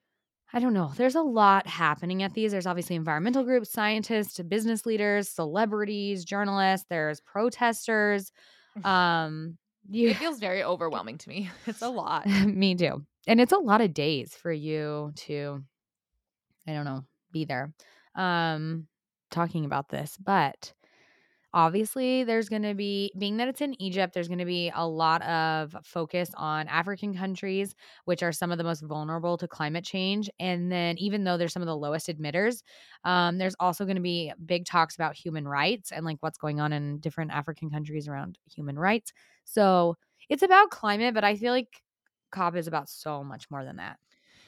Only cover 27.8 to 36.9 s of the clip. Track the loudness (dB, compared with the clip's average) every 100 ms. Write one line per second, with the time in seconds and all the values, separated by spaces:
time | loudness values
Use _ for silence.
27.8 | -20 -8 -4 0 0 -2 -2 -2 -2 -4
28.8 | -4 -6 -4 -2 -2 -2 -4 -4 -4 -4
29.8 | -4 -2 0 0 -4 -4 -4 -2 -2 0
30.8 | 0 -2 -2 0 0 0 0 -2 -4 -4
31.8 | -2 -4 -4 -6 -2 0 0 0 -8 -20
32.8 | -20 -6 0 4 4 2 -2 0 0 0
33.8 | -2 -2 -2 -2 -4 -8 -2 -2 0 2
34.8 | 2 0 -4 -4 -6 -6 -2 0 2 0
35.8 | -4 -6 -6 -4 -6 -4 -4 0 0 0
36.8 | -4